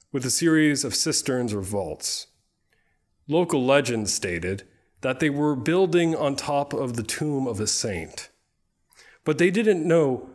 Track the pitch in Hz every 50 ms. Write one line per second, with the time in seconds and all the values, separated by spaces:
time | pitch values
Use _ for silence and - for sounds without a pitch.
0 | _ - - 131 123 127 - - 170 165 160 156 156 151 143 127 - 120 - -
1 | - 160 143 - - - 127 123 123 113 104 101 92 92 104 101 90 78 76 -
2 | - - - - - _ _ _ _ _ _ _ _ _ _ _ _ _ _ _
3 | _ _ _ _ _ - 151 175 175 170 165 135 127 127 139 143 131 117 117 110
4 | 104 92 - - - 92 87 85 85 92 101 104 - _ _ _ _ _ _ -
5 | - 131 131 131 160 147 139 147 147 151 147 127 107 156 170 185 190 175 165 175
6 | 165 165 160 - 156 139 139 139 - - 143 143 143 - - - 139 123 117 117
7 | 110 - - - 156 151 143 135 131 123 110 98 107 104 - - - 113 95 82
8 | 78 - - - - - _ _ _ _ _ _ _ _ _ _ _ _ - -
9 | - - _ _ - 156 151 123 170 190 175 226 220 214 190 165 156 - 165 170
10 | 151 135 127 117 - -